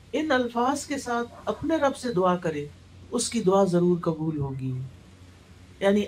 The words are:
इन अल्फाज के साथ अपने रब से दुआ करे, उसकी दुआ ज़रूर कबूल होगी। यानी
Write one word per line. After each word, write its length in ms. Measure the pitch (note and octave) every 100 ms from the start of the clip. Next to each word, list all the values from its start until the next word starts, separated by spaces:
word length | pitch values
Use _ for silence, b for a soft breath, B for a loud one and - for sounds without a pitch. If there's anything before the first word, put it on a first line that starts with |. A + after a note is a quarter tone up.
| - C#4
इन 140 | D#4
अल्फाज 540 | B3+ A#3+ A#3+ B3+ D4 -
के 120 | C#4
साथ 480 | A#3+ A#3 A#3+ - -
अपने 300 | G#3+ D4 D#4+
रब 160 | C#4 C#4
से 180 | B3+
दुआ 220 | F3+ F#3 F3+
करे, 320 | F3 D3 D3 - - - -
उसकी 280 | B3 - A#3
दुआ 220 | F#3 G3 F#3+
ज़रूर 340 | F3 F3 E3+ E3+
कबूल 320 | D#3 D#3+ D3+
होगी। 360 | C#3 C3 C3 B2+ C3 - - - - - - - - -
यानी 220 | G3 G3+